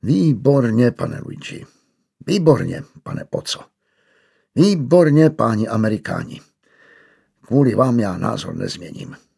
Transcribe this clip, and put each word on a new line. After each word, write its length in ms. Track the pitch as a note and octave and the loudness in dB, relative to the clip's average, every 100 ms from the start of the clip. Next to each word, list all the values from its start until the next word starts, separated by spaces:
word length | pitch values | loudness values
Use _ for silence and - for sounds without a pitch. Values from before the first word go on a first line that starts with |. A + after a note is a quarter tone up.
Výborně, 880 | G2 F3 E3+ A#2+ C3+ C#3 A#2+ A2 B2 | 0 0 2 2 2 2 2 2 2
pane 280 | - D#2+ D2+ - | 0 -8 -8 -14
Luigi. 400 | - - - - _ _ _ _ _ - | -14 -14 -16 -18 _ _ _ _ _ -4
Výborně, 560 | G3+ D#3+ C3+ F2 - - - | 0 4 4 2 -8 -12 -18
pane 220 | - - - | -14 -14 -8
Poco. 340 | - - - - _ _ _ _ _ _ _ _ - | -10 -8 -12 -12 _ _ _ _ _ _ _ _ 2
Výborně, 760 | F#3 F#3+ B2+ E3+ D#3+ D3 D#3 | 2 2 2 4 6 6 4
páni 380 | D#3 A#2 A2 A2 | 2 -2 0 -2
Amerikáni. 720 | A2+ A2 G#2+ - E2+ E2 - _ _ _ _ _ _ _ _ _ _ | -2 -2 -2 -6 -8 -8 -14 _ _ _ _ _ _ _ _ _ _
Kvůli 340 | _ C3 C3+ G2+ | _ 2 2 2
vám 240 | B2+ A#2+ | 2 2
já 180 | G#2 F2 | 0 -2
názor 380 | - A2 F2 E2 | -4 -6 -10 -8
nezměním. 600 | F#2+ - E2+ - B2+ - _ | -8 -10 -16 -16 -16 -18 _